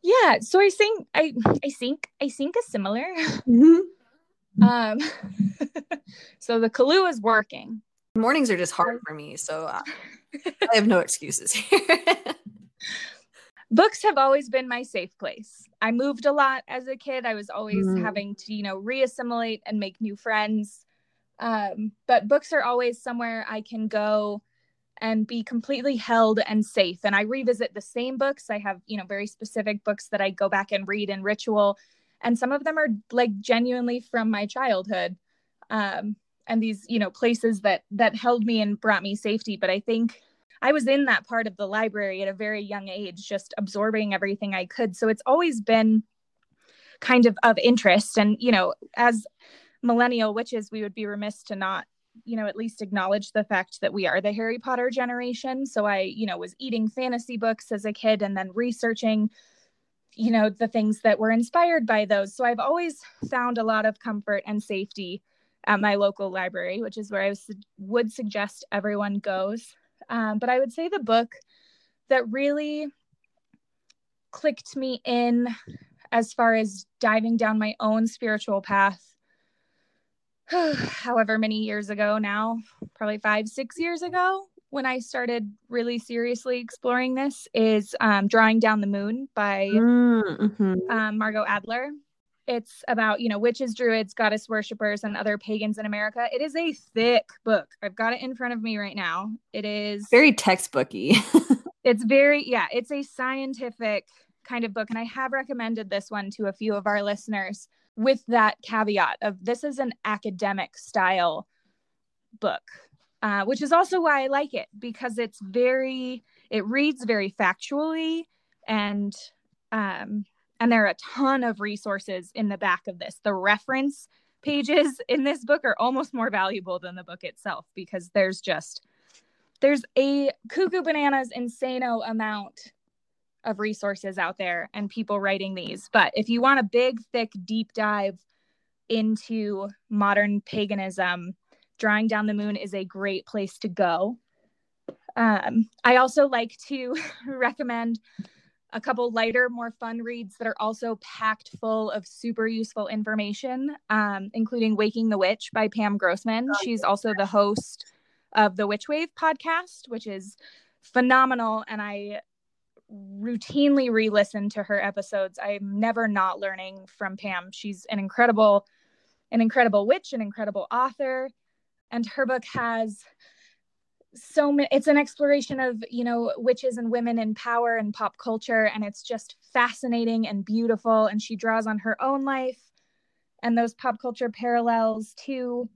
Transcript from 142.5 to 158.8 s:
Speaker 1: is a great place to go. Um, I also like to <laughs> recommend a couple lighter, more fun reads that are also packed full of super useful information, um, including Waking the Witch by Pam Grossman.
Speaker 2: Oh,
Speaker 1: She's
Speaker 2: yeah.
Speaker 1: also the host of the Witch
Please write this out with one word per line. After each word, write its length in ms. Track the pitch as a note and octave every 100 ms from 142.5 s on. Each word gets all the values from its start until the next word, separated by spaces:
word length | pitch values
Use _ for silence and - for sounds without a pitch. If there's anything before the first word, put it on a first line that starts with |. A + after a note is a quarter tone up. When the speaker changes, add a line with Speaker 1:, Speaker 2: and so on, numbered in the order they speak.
| G3+
Speaker 1:
is 180 | G3
a 100 | G3
great 420 | F#3 F#3+ G3+ F#3+ -
place 320 | G#3+ G3 -
to 100 | G#3+
go. 500 | F3 F3+ E3+ G3+ A#3+ _ _ _ _ _ _ - - - -
Um, 520 | A3+ G#3 - A3+ A3 _
I 120 | B3 B3+
also 300 | C4 - C#4
like 300 | B3 A#3 - -
to 280 | C#4 B3 D#4 -
<laughs> 140 | - B3
recommend 760 | C4 B3 A#3+ B3 A#3 A#3 A3+ _ - - _ _ _ _
a 80 | -
couple 300 | A#3+ A#3+ A#3+
lighter, 360 | A3+ A3+ A#3+ B3
more 220 | A#3+ A#3 A3
fun 200 | A#3 A#3
reads 380 | A#3 A#3+ G#3 -
that 100 | A3+
are 80 | -
also 400 | G#3+ A3 A#3 A3
packed 500 | - - A3 A3 - -
full 300 | A3 A3 G#3+
of 140 | G#3+ F#3
super 400 | - A#3 A3+ A3
useful 420 | A3+ A3 A3 G#3
information, 880 | G#3+ G#3+ G#3+ G#3 G#3 C4 B3+ C#4 D4 _
um, 420 | G#3+ G#3 G3 G3
including 400 | A3+ A3 A#3+ A3
Waking 360 | G#3 G#3+ A3+ A3+
the 80 | G#3
Witch 320 | F#3 G#3+ -
by 160 | A3 A3
Pam 280 | A3 G#3 G3+
Grossman. 520 | F#3 G3 A3+ A3 B3+
Speaker 2:
Oh, 80 | D4+
Speaker 1:
She's 180 | - A3+
Speaker 2:
yeah. 60 | G3+
Speaker 1:
also 240 | G3+ A3+ G3+
the 100 | G3
host 600 | G#3 G3+ G#3+ - - - _ _ _ _
of 240 | - G#3 F#3
the 100 | G3+
Witch 220 | G#3